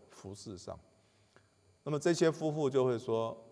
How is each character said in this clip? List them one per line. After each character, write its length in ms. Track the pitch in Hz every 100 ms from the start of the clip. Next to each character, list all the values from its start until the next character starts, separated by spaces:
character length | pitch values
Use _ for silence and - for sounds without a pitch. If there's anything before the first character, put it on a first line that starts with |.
| -
服 240 | - 98
事 240 | 101 - 90
上。” 200 | - 92 _ _ _ _ _ _ _ _ _ _
那 80 | -
么 80 | 147
这 120 | 175
些 200 | 170 165
夫 200 | 160 156
妇 160 | 151 135
就 160 | 135
会 140 | 127 117
说 400 | - 113 113 - -